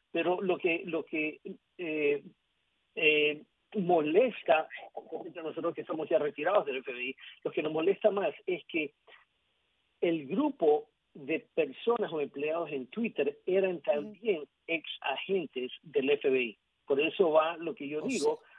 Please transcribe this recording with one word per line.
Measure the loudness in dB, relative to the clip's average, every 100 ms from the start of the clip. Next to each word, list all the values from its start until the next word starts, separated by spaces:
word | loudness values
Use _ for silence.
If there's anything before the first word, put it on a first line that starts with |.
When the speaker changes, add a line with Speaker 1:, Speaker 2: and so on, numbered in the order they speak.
| _
Speaker 1:
Pero | -2 0 0
lo | 0 0
que, | 0 -2 -2
lo | -6
que, | -4 -4 -4 -6 -14 -16 _ -10
eh, | -6 0 0 0 -4 -20 _ _ _ _ _
eh, | 0 4 4 2 0 -10 _ _
molesta, | -2 4 4 6 6 4 2 2 2 2 -10 -14 -16 -12 -12
entre | -10 -10
nosotros | -8 -4 -4
que | -4
estamos | -6 -6 0
ya | 0
retirados | 0 -2 2 2 2
del | -4
F | -6
B | -8
I, | -8 -10 -16 -10
lo | -6
que | -2
nos | -2
molesta | 0 0 2 2
más | 2 -2 -4 -6
es | -6 -4
que | -4 -4 -8 _ -20 _ _ _ _ _ _ _ _
el | -2 -2 -2
grupo | 0 0 2 4 4 0 _ _
de | -12 -4 -4 -2
personas | -2 -2 -2 0 0 0
o | -2
empleados | -4 -4 -4 -2 -4
en | -6 -8
Twitter | -4 -2 0 -2 -2 0
eran | 2 2 0
Speaker 2:
Ujú. |
Speaker 1:
también | -2 -2 -4 -4 -2 -2 -4 _ -6
ex | -6 -6 -8
agentes | -6 -4 -2 -2 -2 -6 -8 -10
del | -4 -2 2
F | 2 2
B | 2
I. | 0 -6 _ _ -2
Por | 0
eso | 2 2 6
va | 6 4 0
lo | -6
que | -6 -6
yo | -6
Speaker 2:
O | -4
Speaker 1:
digo, | 0 0 -2
Speaker 2:
sea | _